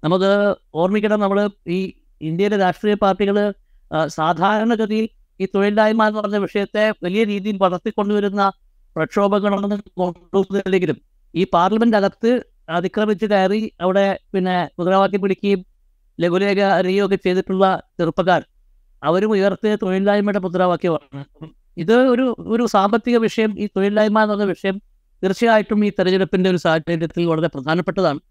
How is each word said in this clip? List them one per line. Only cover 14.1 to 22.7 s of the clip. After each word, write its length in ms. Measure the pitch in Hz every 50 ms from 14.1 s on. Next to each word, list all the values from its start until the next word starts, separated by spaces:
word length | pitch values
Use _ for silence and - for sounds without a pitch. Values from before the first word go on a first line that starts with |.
| 190 - _ _ -
പിന്നെ 340 | 190 185 185 180 180 170 - _ -
മുദ്രാവാക്യം 420 | 175 175 190 190 196 196 190 202
പിടിക്കുകയും 460 | 185 202 190 _ - 202 196 190 185 _ _ _ _ _ _ _ _ _ _ -
ലഘുലേഖ 400 | 170 175 170 185 196 202 196 190 202
എറിയുകയൊക്കെ 520 | 196 196 170 185 180 185 196 202 190 196
ചെയ്തിട്ടുള്ള 680 | 185 _ 185 180 185 185 - 190 190 190 190 190 - - _ _ _
ചെറുപ്പക്കാർ 460 | 175 160 170 - 185 175 180 160 - _ _ _ _ _ _ _ _ _ _ _ -
അവരും 280 | 143 165 185 202 214
ഉയർത്തിയ 440 | 220 196 190 202 196 - - 214 214
തൊഴിലില്ലായ്മയുടെ 640 | 214 226 - 185 190 196 202 202 208 202 208 196 202
മുദ്രാവാക്യമാണ്. 840 | 185 180 165 180 180 180 175 170 - 180 165 151 _ _ - 139 143 _ _ _ 160 160 _ _ _ _ _
ഇത് 160 | - 165 165 220
ഒരു, 440 | 240 254 269 247 233 262 254 233 -
ഒരു 280 | 170 175 214 233 247
സാമ്പത്തിക 520 | 233